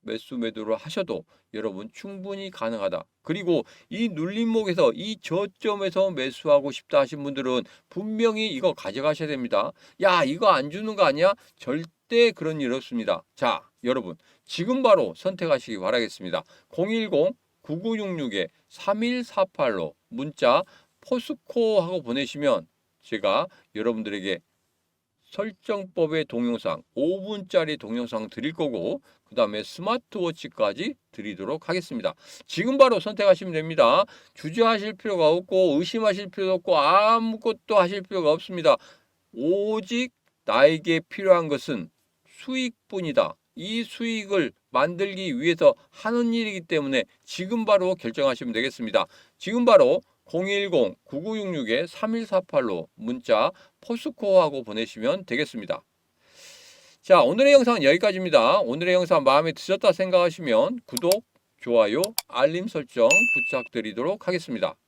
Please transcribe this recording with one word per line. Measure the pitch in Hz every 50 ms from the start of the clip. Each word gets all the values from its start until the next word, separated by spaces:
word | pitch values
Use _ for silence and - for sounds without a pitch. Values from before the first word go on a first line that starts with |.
| _
매수 | 110 107 113 - - 135
매도를 | 123 117 113 110 110 110 107 110
하셔도 | 107 - 156 - - 190 - 104 85 - _ _ _ _ _ -
여러분 | 107 107 110 95 92 - 226 _
충분히 | - - 196 196 190 185 196 196 196 196 190
가능하다. | 185 - 117 113 117 110 98 98 85 82 - _ _ _ _
그리고 | - 160 202 196 175 170 143 110 _ - - _ _
이 | - 196 233 226
눌림목에서 | 180 151 160 180 202 214 233 226 220 226 214 196 175 170 151 123 113
이 | 117 180 214 220 -
저점에서 | _ - 160 185 208 208 _ _ - 220 208 202 196 190 - 190 190 196
매수하고 | 180 139 127 135 127 - - 156 147 143 139 143 127
싶다 | - _ _ - 143
하신 | 135 135 165 147 143
분들은 | 143 139 139 131 127 127 123 - - - _ _ _
분명히 | - 175 202 214 220 214 233 226 214 214 220 220
이거 | 165 131 127 175 143
가져가셔야 | - - 98 98 123 135 156 151 - 160 151
됩니다. | 147 131 123 120 - 98 107 - - _ _ - _ _ 180
"야, | 196 180 180 151
이거 | 131 147 170 - 208
안 | 175 139 135 147
주는 | 151 196 214 220 214
거 | 196 190
아니야?" | 151 139 147 165 190 202 _ _ _ _
절대 | _ - - 131 156 165 165 _ _ _ _ 233 233 240 233 -
그런 | - 156 156 160 151
일 | 143 123 123
없습니다. | 135 123 - 123 117 110 101 92 82 - _ _
자, | - 139 120 104 78 - _ _ _ -
여러분 | 120 131 135 110 90 82 _ _ _ _ _ _
지금 | _ - - 170 214 254 269 262
바로 | 233 208 175 135 95 82
선택하시기 | - - 190 190 175 175 165 147 127 - - 110 95
바라겠습니다. | 92 95 117 123 117 101 - - 92 90 82 82 82 _ _ _ _ _
공일공 | - - 170 208 220 226 220 208 - 143 156 185 - _ _ _ _ _ _
구구육육사밀사팔로 | - 151 165 190 226 226 214 208 196 180 160 143 123 98 101 87 82 _ _ _ _ _ - - - 202 214 226 240 247 247 240 - - - 190 190 _ - 151 123 107 92 82 76 - _ _ _
문자 | - 117 135 151 147 - - 123 123 156 190 _ _ _ _ _ _ _
포스코 | _ - 254 247 - - 302 - _ _ - 247 233 220 214 202
하고 | 170 170 185 180 139
보내시면 | 117 120 135 139 - - 151 147 143 120 92 80 _ _ _ _ _ _ _ _
제가 | - 113 107 98 101 95 123 165 190 _ _ _ _ _
여러분들에게 | 107 110 120 117 110 107 104 101 101 95 98 92 - _ _ _ _ _ _ _ _ _ _ _ _ _ _ _ _ _ _ -
설정법의 | - 208 220 208 _ _ - 214 202 190 185 _ - 165 151 156 160 151
동영상, | _ - 117 120 120 117 110 - 95 80 - - _ _
오 | - 139 165 185 196 185
분짜리 | 202 214 202 190 185 - 185 160 156 151 135
동영상 | - 104 113 120 120 117 - 110 110 101
드릴 | - - 117 151 165
거고, | - 165 143 120 95 85 107 - 277 _ _ _ _ _
그다음에 | _ - 123 117 202 208 214 208
스마트워치까지 | - - - 175 202 233 247 _ _ - 214 180 170 165 - - - _ - 110 101 101 120 180 240 277 _ _ _
드리도록 | _ - 101 107 101 87 98 104 143 160 - -
하겠습니다. | 170 185 170 - 139 117 92 80 78 _ _ - - - -
지금 | _ - 160 196 240 269
바로 | 277 269 254 233 190
선택하시면 | 156 208 208 196 202 202 185 - 190 185 165
됩니다. | 156 156 160 165 151 131 117 131 175 202 - - - _ _ _
주저하실 | - - 151 160 233 226 226 226 208 196 214 214
필요가 | 185 - 226 202 175 160 151
없고, | 160 180 185 - 196 185 185 175 143 147
의심하실 | 180 - - 233 220 214 190 190 208 185
필요도 | - - 196 185 185
없고, | 185 - 208 175
아무것도 | 156 139 147 175 196 208 220 226 226 226 226 220 220 - 233 220 - _ - 220 202
하실 | 180 175 196 202 185
필요가 | - 202 185 165 147 156
없습니다. | 165 - - 180 175 160 156 127 - _ - - _ _ _ _ _ _ _ -
오직 | - 135 156 185 202 202 214 220 220 190 185 240 240 254 247 _ _ _ _ _ _ _
나에게 | - 104 120 135 151 165 160 - 170 165 160 165 _
필요한 | - - 196 190 180 175 165 156
것은 | 147 127 - - 143 104 82 - _ _ _ _ _ _ _
수익뿐이다. | _ _ - - - 254 262 254 247 226 _ _ _ - 190 180 160 139 - 98 78 - _ _ _ _
이 | - 165 196 220 226 233
수익을 | - - - 233 233 226 220 208 196 202 190 170 107 - _ _ _
만들기 | - 127 139 165 175 170 196 202 196 185 190 175 135 120
위해서 | 143 170 170 165 170 143 - _ _ _
하는 | _ - - 214 233 240 240 233 226
일이기 | 233 226 214 202 185 165
때문에 | _ 175 156 143 135 135 127 101 _ _ _ _
지금 | - - - 180 190 233 233 220
바로 | 208 208 196 180 185 190
결정하시면 | - - 117 110 - 139 135 127 - - 120 113
되겠습니다. | 110 123 135 - - 120 107 101 107 90 - _ - _ _ _ _
지금 | - 185 214 247 247
바로 | 240 226 190 139 123 151 185 _ _ _ _ _
공일공 | _ - 165 185 196 202 202 202 196 180 147 117 98 80 _ _
구구육육에 | _ - 143 170 214 220 220 208 190 175 151 123 110 113 131 170
삼일사팔로 | 170 - - - 214 220 233 226 - 202 190 185 _ - 147 131 110 95 85 82 - _
문자 | _ 110 113 123 127 - - 117 107 120 160 - _ - _ _ _
포스코하고 | - - 233 233 - 311 247 _ - 202 190 185 170 151 143 135 123
보내시면 | 110 104 107 117 113 - 113 110 127 160 190 185
되겠습니다. | - 117 127 151 - - 117 98 85 - - _ _ _ _ _ _ _ _ _ _ _ - - - - - - - - _ _ _ _ _ _
자, | - 190 175
오늘의 | 131 123 170 220 269 277 285
영상은 | 277 247 240 240 208 143
여기까지입니다. | 135 151 180 208 208 190 185 185 180 151 135 113 123 165 208
오늘의 | 202 113 123 156 175 180 180
영상 | 180 180 170 185 160 139
마음에 | 135 131 147 165 165 147
드셨다 | - - - 190 190 - 208 170
생각하시면 | - 190 185 180 180 175 175 160 - 170 139 113 107 127 180 247 240 _
구독, | - - 127 - 170 190 214 - _ _ _ _ _ _ _
좋아요, | - 123 117 113 110 104 110 143 180 - 117 - - _
알림 | - 123 131 151 160 175 185 -
설정 | - 165 139 _ - 127 113 117 - 113 - 120 - - - -
부탁드리도록 | - 131 120 - _ 123 107 110 101 110 127 165 196 220 - -
하겠습니다. | 180 170 165 - 135 104 92 82 71 _ _